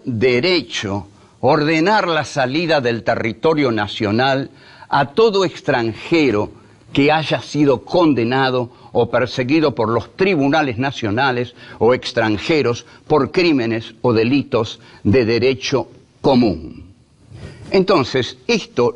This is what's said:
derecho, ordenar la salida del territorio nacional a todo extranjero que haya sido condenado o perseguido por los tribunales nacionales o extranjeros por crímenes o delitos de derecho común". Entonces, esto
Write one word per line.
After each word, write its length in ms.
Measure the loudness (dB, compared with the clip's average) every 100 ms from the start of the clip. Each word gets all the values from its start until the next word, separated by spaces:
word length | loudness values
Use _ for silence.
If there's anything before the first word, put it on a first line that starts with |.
| -8
derecho, 1040 | 0 2 2 2 0 -2 -6 -6 -6 -8 -18 -20 _
ordenar 680 | 0 0 2 0 2 0 0
la 160 | -2
salida 560 | -4 -4 -2 -2 0 0
del 240 | 0 -2
territorio 680 | -2 -2 -4 -2 0 2 0
nacional 800 | 0 -4 -4 -2 0 0 0 -4 -12 -20 -20 -4
a 200 | -2 0
todo 380 | 2 2 2 -2
extranjero 1080 | -4 -2 -2 -2 -6 -2 2 2 2 -2 -8 -20 -20 -6
que 180 | 0 2
haya 300 | 2 0 -4
sido 420 | -4 0 2 2
condenado 840 | 0 2 2 2 0 0 0 0 -4 -10 -6
o 180 | -2 0
perseguido 640 | 0 -2 -2 0 2 2
por 160 | 0 -2
los 260 | -2 -4 -2
tribunales 600 | 0 2 2 0 0 -2
nacionales 800 | -6 -4 -4 -2 0 -2 -6 -10 -18 0
o 160 | 2 2
extranjeros 880 | 0 -2 0 -2 0 0 0 -2 -8 -14 -2
por 240 | 0 2
crímenes 640 | 0 2 2 0 -4 -6 -4
o 100 | 0
delitos 640 | 2 2 0 0 -2 -2 -8 -20 -6
de 220 | 0 2 2
derecho 640 | 2 0 0 -2 -4 -4 -14 _ _
común". 640 | 2 4 2 0 -8 -16 -20 -20 _ _ -20 -20 -20 -20 -4
Entonces, 640 | 0 2 2 0 -2 -4 -6 -4
esto 480 | -4 -4 -2 0